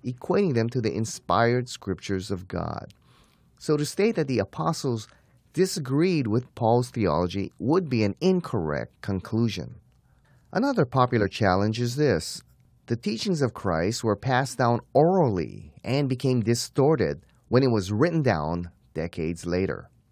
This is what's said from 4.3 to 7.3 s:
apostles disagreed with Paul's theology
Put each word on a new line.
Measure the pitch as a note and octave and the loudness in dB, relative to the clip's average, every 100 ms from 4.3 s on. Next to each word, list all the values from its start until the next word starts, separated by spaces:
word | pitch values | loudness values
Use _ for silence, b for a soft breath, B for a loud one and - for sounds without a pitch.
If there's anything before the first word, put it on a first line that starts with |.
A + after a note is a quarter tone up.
| A#2+ | -2
apostles | G2 - D#3+ E3 C#3 A#2 - b b b _ | -2 -4 -4 -2 -2 -4 -6 b b b _
disagreed | D3+ F#3 - C3 C#3 F3+ E3 A#2 | -2 0 0 -2 0 2 2 2
with | A2 B2 - | 0 -2 -2
Paul's | A2+ A#2+ B2 | 2 2 2
theology | - F#2+ D2+ F2+ | 0 2 2 0